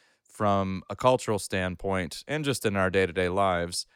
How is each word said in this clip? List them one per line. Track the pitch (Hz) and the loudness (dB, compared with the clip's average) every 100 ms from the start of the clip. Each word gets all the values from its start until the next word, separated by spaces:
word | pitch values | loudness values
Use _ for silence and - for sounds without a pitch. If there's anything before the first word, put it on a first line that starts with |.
| _ _ | _ _
from | _ - 104 98 95 92 - | _ -2 2 2 0 -4 -8
a | 101 | 0
cultural | 127 127 - 101 | 4 4 2 -4
standpoint | - 95 92 87 98 95 78 - - | -2 -4 -2 -4 -4 -2 -4 -8 -8
and | 151 | -4
just | 143 123 110 | -2 -2 0
in | 101 | 2
our | 92 | 2
day-to-day | 95 90 87 90 | 4 2 2 0
lives, | 95 98 87 87 - - | 2 2 2 -2 -6 -10